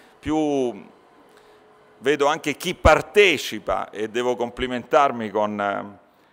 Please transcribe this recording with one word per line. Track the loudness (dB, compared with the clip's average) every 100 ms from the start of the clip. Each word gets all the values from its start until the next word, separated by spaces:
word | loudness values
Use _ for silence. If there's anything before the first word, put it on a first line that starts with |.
| -20 _
più | -6 -2 -2 -2 -2 -6 -16 _ _ _ _ -20 _ _ _ _ _ _
vedo | 0 2 2
anche | 0 -4 -6
chi | -6 0
partecipa, | 4 4 4 4 4 4 -4 -10 -6 -6 -6
e | -8 -6
devo | -2 -2 -2
complimentarmi | -4 -6 -6 -6 2 4 4 0 -4
con, | -2 -2 -2
eh, | -2 -4 -8 -16 _ _ _